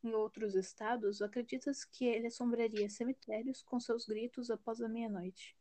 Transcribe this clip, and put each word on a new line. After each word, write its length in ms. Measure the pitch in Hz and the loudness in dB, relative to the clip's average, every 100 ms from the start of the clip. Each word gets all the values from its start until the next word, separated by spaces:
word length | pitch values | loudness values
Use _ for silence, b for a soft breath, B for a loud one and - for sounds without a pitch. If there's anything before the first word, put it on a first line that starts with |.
Em 80 | 233 | 0
outros 420 | 220 214 - 214 | 2 0 0 2
estados, 640 | 190 185 - 220 240 214 202 | 2 0 -4 -2 2 2 0
acredita-se 640 | 208 247 233 262 285 277 - | -2 0 -2 -2 -2 -2 -6
que 140 | - | 0
ele 240 | 247 226 233 | 2 2 0
assombraria 600 | - 247 233 226 214 208 | 0 2 4 2 2 0
cemitérios 760 | 208 240 262 - 214 254 262 | 0 -2 -2 -2 -2 -2 -6
com 180 | - 247 | -2 -2
seus 260 | 240 233 226 | 0 -2 0
gritos 440 | 214 240 - 240 | -2 -2 -4 -2
após 300 | 214 - 226 | -2 -2 -2
a 80 | 226 | -2
meia-noite. 680 | 226 233 202 180 - - - | -2 -2 -2 -4 -8 -18 -18